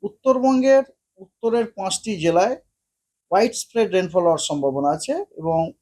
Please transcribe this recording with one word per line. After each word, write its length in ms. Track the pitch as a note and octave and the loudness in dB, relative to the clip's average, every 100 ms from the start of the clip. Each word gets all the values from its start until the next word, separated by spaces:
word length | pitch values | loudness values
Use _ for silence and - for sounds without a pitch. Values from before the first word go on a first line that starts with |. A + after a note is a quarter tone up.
উত্তরবঙ্গের 800 | G3+ - C4 C4 C4 C4 C4 C4+ C4 _ _ _ | -12 -4 0 2 2 2 4 4 2 _ _ _
উত্তরের 480 | F#3+ _ A3+ A#3 A#3 - | -20 _ -2 -2 -4 -6
পাঁচটি 440 | F#3+ - - G3+ | -8 -6 -6 -4
জেলায় 360 | D#3+ E3+ G3 C4 _ _ _ _ _ _ _ | 0 2 2 -2 _ _ _ _ _ _ _
ওয়াইডস্প্রেড 600 | F3+ A#3 A3+ - A#3 G#3+ | 0 0 -2 -8 -2 0
রেইনফল 300 | F#3 F#3 F3 | 0 0 0
হওয়ার 160 | E3+ D#3+ | 2 0
সম্ভাবনা 520 | - D3 C#3 C3+ C#3+ | -2 -2 -2 0 -2
আছে 360 | D3+ - D#4 G4+ | -2 -4 -6 -6
এবং 400 | - D#3+ E3 E3 - | -8 -2 -2 -2 -8